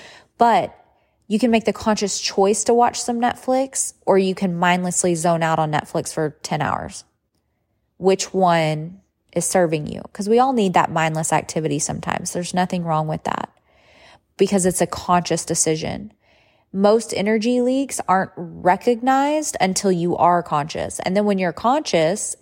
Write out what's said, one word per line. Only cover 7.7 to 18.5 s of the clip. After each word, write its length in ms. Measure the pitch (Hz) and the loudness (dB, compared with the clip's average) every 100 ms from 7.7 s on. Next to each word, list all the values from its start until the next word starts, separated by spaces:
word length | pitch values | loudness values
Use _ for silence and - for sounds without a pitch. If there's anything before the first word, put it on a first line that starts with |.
| _ _ - | _ _ -2
Which 360 | 185 190 - | 2 2 0
one 680 | 190 185 170 160 156 160 190 _ _ _ | 2 4 4 2 -2 -6 -14 _ _ _
is 140 | - 170 | -6 0
serving 400 | - - 156 147 | 2 2 0 -4
you? 160 | - - | -10 -12
'Cause 160 | - 202 | -8 0
we 100 | 233 | 2
all 140 | 262 | 4
need 220 | 254 196 | 2 2
that 160 | 180 156 | 4 2
mindless 420 | 160 160 156 165 | 2 0 0 0
activity 460 | 156 - 175 156 147 | 0 -2 -4 -2 -2
sometimes. 540 | - 151 - - 180 | -4 -6 -6 -6 -6
There's 200 | 170 175 | -6 -4
nothing 320 | 185 180 185 | -2 -2 -2
wrong 220 | 170 156 156 | -2 -2 -2
with 180 | 156 | -4
that 240 | - - - _ _ _ _ _ - - _ - | -4 -6 -8 _ _ _ _ _ -20 -20 _ -2
because 300 | 196 202 180 | 2 2 0
it's 160 | 175 | 0
a 40 | 175 | -2
conscious 600 | - - 175 170 165 - | -2 0 0 2 -4 -2
decision. 640 | 170 - 160 165 - 208 _ _ _ _ _ _ | -2 0 0 -4 -8 -12 _ _ _ _ _ _
Most 420 | 190 202 226 226 | 2 4 4 2
energy 480 | - 196 220 220 247 | -4 0 0 0 0
leaks 400 | 247 262 277 - - | 0 0 -2 -6 0
aren't 260 | 185 190 - | 0 0 -8
recognized 1200 | 170 | -14